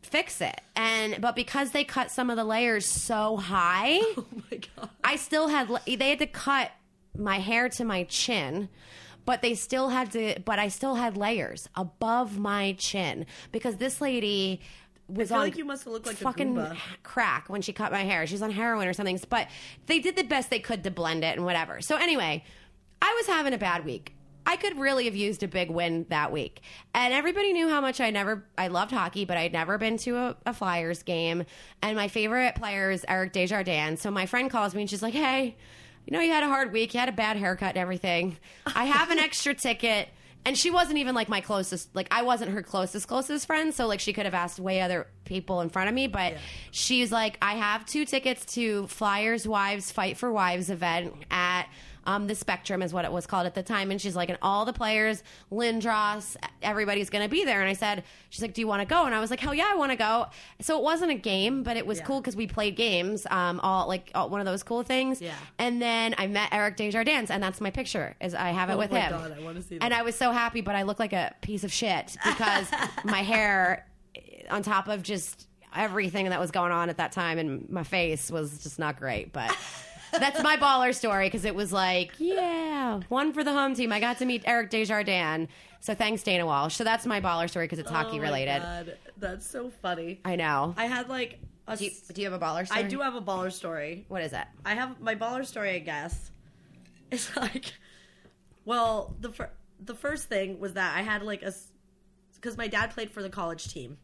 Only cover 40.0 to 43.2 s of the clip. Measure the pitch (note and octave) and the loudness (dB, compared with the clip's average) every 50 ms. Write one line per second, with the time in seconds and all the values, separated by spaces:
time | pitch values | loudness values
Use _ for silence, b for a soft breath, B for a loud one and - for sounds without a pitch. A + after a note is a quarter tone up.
40 | - - B B B B B B - B3+ C4+ C4+ - F4 E4+ F4 F4 C#4+ D4+ D4 | 0 -4 B B B B B B -2 0 2 2 2 4 6 4 4 4 4 0
41 | C#4 B3+ B3+ A#3+ A3 G#3+ G3 G3 G3 - G#3+ G3 F#3 - - E3+ - - - F#3+ | 2 2 2 0 0 2 0 -2 0 0 0 0 0 0 -4 -6 -8 -6 -6 -6
42 | F#3+ - - A#3 A#3+ B3 B3 A3+ A#3 F#3+ F#3+ G#3 F3+ - - G3 F#3 F#3+ - G#3 | -2 2 2 2 4 4 2 2 2 -2 -2 -4 -6 -2 0 0 0 0 -2 -6
43 | - - A#3+ B3+ | -6 -2 0 -2